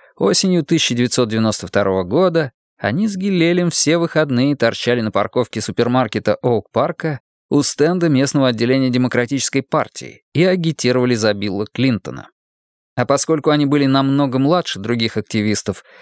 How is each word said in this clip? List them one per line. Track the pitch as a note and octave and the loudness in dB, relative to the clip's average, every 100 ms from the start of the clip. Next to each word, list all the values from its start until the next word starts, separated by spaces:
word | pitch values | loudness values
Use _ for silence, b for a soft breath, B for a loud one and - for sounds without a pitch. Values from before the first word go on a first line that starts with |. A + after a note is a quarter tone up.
| b | b
осенью | b F#3+ F#3+ F#3+ F3+ | b 0 2 2 0
тысяча | C#3+ E3 - | 2 0 0
девятьсот | A#2+ B2 - A#2+ | 0 0 0 0
девяносто | A2 A2 G#2+ - | 0 0 -2 -2
второго | G2+ G2 F#2+ | 0 0 0
года, | F2+ B2+ F#3 E3 C#3 _ _ _ | 0 0 2 0 -4 _ _ _
они | - D#3 G#3+ | -4 0 -2
с | G3 | -2
Гилелем | G3 F#3 E3 F3 F3 | -2 0 2 2 0
все | - - E3+ | 0 0 0
выходные | E3+ E3 D3+ B2 C#3 | 0 0 0 2 0
торчали | C#3 A#2 G#2 - B2 | 2 0 0 -2 0
на | A2 | 0
парковке | G2+ G#2 - A#2 A2 | -2 -2 -2 -4 -4
супермаркета | - G2+ A#2 B2 B2+ G#2+ - - | -6 -2 0 2 0 -2 -2 0
Оук-парка | C3 A2+ - - C#3+ - D#3+ C#3 _ _ - | 0 -2 -2 -2 -2 -4 -6 -8 _ _ -2
у | C#3+ | 0
стенда | C#3+ - D3 F3+ E3+ | 0 0 0 2 2
местного | C3+ C3+ D3 C3 | 2 2 2 0
отделения | A2+ A#2 C3+ C3 | 0 0 2 2
Демократической | B2 B2+ B2 A#2+ C#3 - C#3 | 0 0 0 -2 -2 -2 -4
партии | C3 D#3 B2 - - - _ | -2 -4 -4 -8 -16 -18 _
и | C3+ | 0
агитировали | F#3 F#3 D#3+ - B2 B2 B2 | 2 2 -2 -2 0 2 2
за | A#2+ G#2+ | 2 0
Билла | G2+ G2+ F#2+ G#2+ | 0 -4 -4 -6
Клинтона. | - C3 A2 - C2 - _ _ _ _ _ _ - | -2 0 -2 -6 -14 -16 _ _ _ _ _ _ -4
А | |
поскольку | A#2+ C#3 - D#3+ D3 | 0 0 0 0 2
они | D3+ C#3+ | 2 2
были | D3 | 2
намного | C#3 C3+ C#3 C#3 C#3 C3 | 2 2 2 2 0 0
младше | C3+ F3+ - F#2 | 2 0 -2 -8
других | G#2 A#2+ A2+ - | -4 -2 -2 -4
активистов, | - A2 G#2 G#2 - F#2 - B | -4 -2 0 0 -2 -8 -10 B